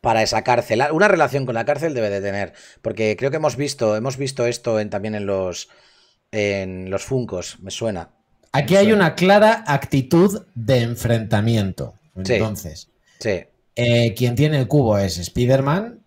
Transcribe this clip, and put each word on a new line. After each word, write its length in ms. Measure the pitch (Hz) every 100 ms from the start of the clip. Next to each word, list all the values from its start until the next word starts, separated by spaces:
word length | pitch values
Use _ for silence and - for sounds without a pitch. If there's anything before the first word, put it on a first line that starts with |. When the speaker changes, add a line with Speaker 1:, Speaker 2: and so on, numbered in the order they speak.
Speaker 1:
para 220 | 123 110
esa 200 | 107 110
cárcel. 400 | - 120 117 113 147
Una 160 | 156 208
relación 380 | 185 139 139 131
con 80 |
la 120 | 113 117
cárcel 280 | 143 165
debe 160 | 131 107
de 100 | 101
tener, 340 | 98 101 98 - - _
porque 340 | 113 107 110 104
creo 140 | 135
que 80 | 156
hemos 200 | 156 113
visto, 380 | 101 - 113 107
hemos 220 | 123 131
visto 300 | 135 - 120
esto 320 | 120 - 110
en, 100 | 104
también 240 | 101 107
en 140 | 107 101
los, 420 | 98 92 87 - _ _ _ _ _ _
en 580 | 107 104 98 95 92 92
los 140 | 95
Funkos, 560 | - 135 117 92 87 -
me 100 | 95
suena. 380 | - 117 95 82 _ _ _ _
Speaker 2:
Aquí 200 | 135 139
Speaker 1:
Me 60 | 190
Speaker 2:
hay 60 | 208
Speaker 1:
suena. 180 | 214 170
Speaker 2:
una 100 | -
clara 480 | 180 202 214 226 -
actitud 760 | 143 - 139 127 170 196 202 - -
de 240 | 113 131
enfrentamiento. 1120 | 117 117 117 113 107 107 110 113 98 87 67 - _ 92
Speaker 1:
Sí. 100 | 95
Speaker 2:
Entonces, 560 | 117 110 98 82 76 - _ _ _
Speaker 1:
Sí. 240 | 113 92 - _ _ -
Speaker 2:
eh, 380 | 120 117 117 101
quien 200 | 123 120
tiene 220 | 151 151
el 80 | 127
cubo 300 | 147 120 101
es 200 | 98 87
Spider-Man 800 | 87 - 123 135 139 170 226 247